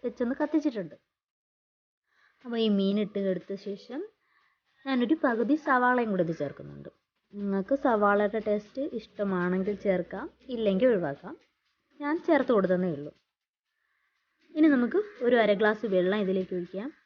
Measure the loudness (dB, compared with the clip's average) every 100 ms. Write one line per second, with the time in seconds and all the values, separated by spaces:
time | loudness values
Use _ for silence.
0 | -8 -4 -4 -2 -2 0 -2 -4 -8 -12
1 | _ _ _ _ _ _ _ _ _ _
2 | _ _ _ _ -8 0 2 2 2 0
3 | -2 -2 -2 -2 -4 -12 -10 -12 -12 -12
4 | -12 _ _ _ _ _ _ _ -4 0
5 | 2 2 0 0 0 0 2 2 4 2
6 | 0 0 -2 -2 -6 -8 -18 -16 -18 _
7 | _ _ _ -10 -4 -4 -2 -2 0 2
8 | 4 4 2 -2 -2 -4 -4 -8 -8 -8
9 | -12 -8 -4 0 0 0 -2 -4 -2 -2
10 | -2 -10 -14 _ -12 -2 0 2 4 2
11 | 0 -6 -12 -18 _ _ _ _ _ _
12 | -4 -4 2 2 4 2 4 2 0 -4
13 | -8 -16 _ _ _ _ _ _ _ _
14 | _ _ _ _ _ 2 4 4 2 0
15 | -4 -2 2 4 4 4 2 2 0 2
16 | 2 0 0 -2 -2 -6 -6 -8 -10 -12